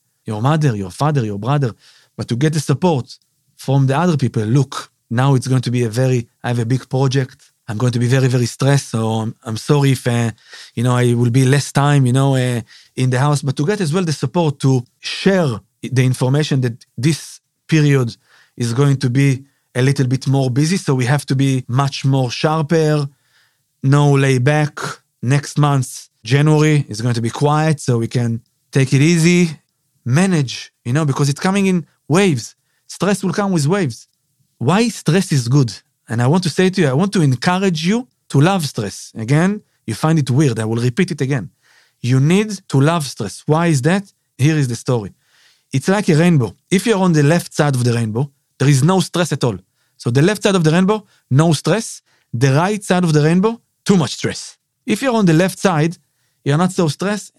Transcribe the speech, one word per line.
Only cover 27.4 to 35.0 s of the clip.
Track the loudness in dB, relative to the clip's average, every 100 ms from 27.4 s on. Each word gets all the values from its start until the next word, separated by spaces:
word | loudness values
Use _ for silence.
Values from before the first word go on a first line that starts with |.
| 0 2 0 -2
so | -2 -2
we | -2
can | -2 -2 -4 -10 _ _
take | 0 2
it | 2
easy. | 4 4 4 4 2 -4 _ _ _ _
Manage, | -2 0 2 0 -2 -8 -18 _
you | -4
know, | -2
because | 0 0 -2
it's | -2
coming | -2 0 0
in | 0 -4 _ -2
waves. | 2 2 0 -6 -18 _ _ -20
Stress | -4 -2 -2
will | -2
come | -2 -2
with | 0 0
waves. | 0 -2 -6 -18 _ _ _ _ -4
Why | 2 2 2
stress | -2